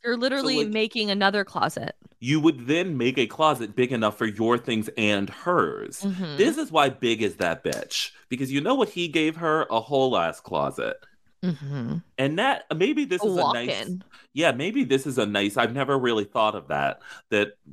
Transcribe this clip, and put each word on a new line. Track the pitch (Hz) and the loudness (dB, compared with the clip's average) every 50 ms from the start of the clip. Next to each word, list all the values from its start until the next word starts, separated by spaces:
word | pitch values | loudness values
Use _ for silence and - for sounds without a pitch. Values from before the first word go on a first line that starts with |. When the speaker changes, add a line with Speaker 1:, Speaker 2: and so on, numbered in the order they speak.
| - | -4
Speaker 1:
You're | 240 240 | -4 -2
Speaker 2:
So, | 233 | 0
Speaker 1:
literally | 240 269 262 277 277 269 262 254 - | 0 0 0 0 0 0 0 0 0
Speaker 2:
like, | 214 214 | 0 0
Speaker 1:
making | 220 220 220 - 233 214 202 | 0 -2 -2 -2 -2 -2 -2
another | 196 202 196 196 196 208 196 | 0 2 2 2 2 0 -2
closet. | - - 175 101 156 - - - - - _ - - _ _ | -4 -2 -2 -2 -2 -2 -4 -8 -10 -10 _ -16 -20 _ _
Speaker 2:
you | 117 127 147 160 | -2 0 2 4
would | 147 165 151 127 120 | 4 4 4 2 0
then | 123 156 170 185 190 156 | 0 0 0 0 0 -2
make | 127 117 127 127 | 0 0 2 2
a | 139 117 | 2 0
closet | - - - 156 156 147 123 117 104 104 | 0 2 2 4 4 4 2 -2 -4 0
big | 127 127 123 135 | 0 0 0 2
enough | 117 110 104 104 | 2 0 0 0
for | - 117 | 0 -2
your | 110 101 104 110 113 120 | -2 0 0 2 4 4
things | 120 120 135 117 110 107 - - | 2 2 0 -2 -2 -2 -2 -2
and | - 110 104 104 98 98 - | 0 2 2 2 2 0 -4
hers. | - - - 175 180 160 95 76 57 - - - - - | -6 -6 -2 0 2 2 2 0 -2 -6 -10 -10 -10 -6
Speaker 1:
Mm-hmm. | 196 196 185 185 185 160 147 | -6 -4 -4 -4 -6 -2 0
Speaker 2:
This | 143 208 311 285 | 2 2 2 2
is | 311 311 - | 0 -4 0
why | 156 156 143 135 | 2 4 4 2
Big | - - 127 117 117 107 | 2 0 0 0 2 2
is | 110 98 87 | 0 -2 -2
that | - 95 85 82 78 - | 0 -2 -2 -2 -2 -2
bitch. | 82 - - - - - - - - - - - | -4 -4 -4 -6 -6 -6 -6 -6 -6 -8 -14 -12
Because | - 127 123 139 127 | -8 -6 -4 -4 -2
you | 135 143 | -2 0
know | 151 208 262 | 0 2 2
what | 269 220 - | 2 0 0
he | - 175 175 | -2 -2 -4
gave | 165 139 160 156 156 160 | 0 0 2 2 0 0
her? | 165 170 160 156 160 147 - | -2 0 0 0 0 0 0
A | 113 113 | 0 0
whole | 113 143 143 135 135 131 117 | 0 0 2 2 2 4 4
ass | 92 85 82 78 - | 2 2 0 -2 -6
closet. | - - - 76 71 69 69 - 57 53 - - - - _ _ _ _ _ _ | -8 -4 -2 -2 -2 -2 -2 -4 -4 -4 -6 -8 -12 -20 _ _ _ _ _ _
Speaker 1:
Mm-hmm. | - 180 160 143 147 139 143 135 117 120 147 170 - _ _ | -6 -6 -4 -6 -8 -8 -8 -6 -6 -4 -6 -6 -8 _ _
Speaker 2:
And | - 131 139 156 180 | -2 -2 -2 0 0
that, | 233 269 - - - - 160 | 0 0 -2 -2 -4 -6 -2
maybe | 160 185 254 294 302 285 | 0 0 2 2 0 -2
this | 180 180 180 214 | -2 -2 -2 0
Speaker 1:
A | |
Speaker 2:
is | 214 185 | 0 0
a | 175 - - - | 2 2 0 0
nice | 117 120 135 | -2 -4 -4
Speaker 1:
walk-in. | 139 98 - - 180 185 - _ - - - _ - | -6 -6 -6 -6 -8 -10 -12 _ -20 -20 -20 _ -2
Speaker 2:
Yeah, | 131 165 156 | 0 2 2
maybe | 123 120 147 190 220 277 - | 2 2 -2 -2 -2 -2 2
this | 123 135 135 135 | 2 2 2 2
is | 147 123 | 0 0
a | 123 107 | 0 0
nice, | 104 104 101 101 101 101 | 2 2 2 0 0 2
I've | 127 117 113 120 | 0 0 0 0
never | 139 135 131 139 | -2 -2 0 0
really | 135 123 123 117 110 101 | 2 2 2 2 0 0
thought | - - 117 110 107 104 | 0 0 0 2 2 0
of | 95 71 | -2 -4
that, | 67 73 71 69 67 - - - - - - - - | -4 -2 0 0 -2 -2 -6 -12 -20 -20 -20 -6 0
that | 113 104 104 104 - _ _ 76 | 0 2 2 0 -2 _ _ -20